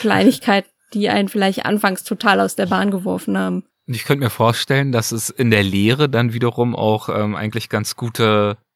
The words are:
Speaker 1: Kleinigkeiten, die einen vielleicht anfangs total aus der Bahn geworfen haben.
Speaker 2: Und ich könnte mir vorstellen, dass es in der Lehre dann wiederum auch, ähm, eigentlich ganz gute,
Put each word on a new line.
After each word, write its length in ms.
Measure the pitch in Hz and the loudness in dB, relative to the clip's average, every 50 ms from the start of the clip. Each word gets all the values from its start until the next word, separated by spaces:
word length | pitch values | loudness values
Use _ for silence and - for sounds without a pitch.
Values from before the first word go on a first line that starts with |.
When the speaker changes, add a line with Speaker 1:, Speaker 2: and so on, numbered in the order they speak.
Speaker 1:
Kleinigkeiten, 680 | - 214 202 190 190 208 - - - - 196 196 190 _ _ _ _ _ - | -2 0 2 4 4 4 4 4 2 0 0 0 0 _ _ _ _ _ -4
die 160 | 202 202 196 | -2 0 0
einen 200 | 208 208 202 196 | 2 0 0 0
vielleicht 360 | - 214 196 190 190 - - | 0 0 0 0 0 -2 -2
anfangs 380 | - 208 208 - 196 185 - - | -2 0 0 0 0 -2 -4 -6
total 360 | - 214 - - 214 190 190 | -6 -6 -2 0 2 2 2
aus 160 | 196 190 - | 2 0 0
der 100 | - 196 | -2 -2
Bahn 240 | 180 196 185 190 202 | 0 0 0 0 0
geworfen 480 | 196 185 180 190 185 185 - - 196 190 | -2 -2 -4 -4 -6 -4 -4 -2 -2 -2
haben. 260 | 190 185 180 180 - _ _ _ _ | -2 -2 -4 -4 -6 _ _ _ _
Speaker 2:
Und 80 | - 127 | -8 -8
ich 100 | 110 - | -4 -2
könnte 200 | - 147 139 139 | -2 0 0 0
mir 60 | 113 | -2
vorstellen, 600 | - - 110 117 120 - - - 139 135 139 139 123 | 0 2 2 2 2 0 -2 -2 0 0 0 0 0
dass 200 | 117 110 - 117 | 0 -2 -2 -4
es 180 | 113 - - | -6 -6 -6
in 200 | - - 131 117 | -4 0 2 4
der 120 | 110 104 101 | 4 4 4
Lehre 460 | 98 95 98 101 110 123 139 151 139 | 2 2 2 2 2 2 2 2 0
dann 240 | 131 113 120 120 113 | 2 0 0 0 0
wiederum 420 | 120 123 120 113 - 120 123 113 | 0 -2 0 0 0 0 0 0
auch, 340 | - 110 107 110 110 - - | 0 0 0 0 0 -2 -4
ähm, 260 | - 104 107 104 104 | -2 -2 -2 -2 -4
eigentlich 320 | 78 104 107 104 113 - - | -4 -6 -6 -6 -6 -6 -4
ganz 280 | - 107 104 - - | -4 -4 -4 -4 -6
gute, 600 | - 123 117 110 - 117 110 107 104 104 104 101 - _ _ _ | -8 -8 -6 -2 0 2 2 4 2 2 0 -2 -6 _ _ _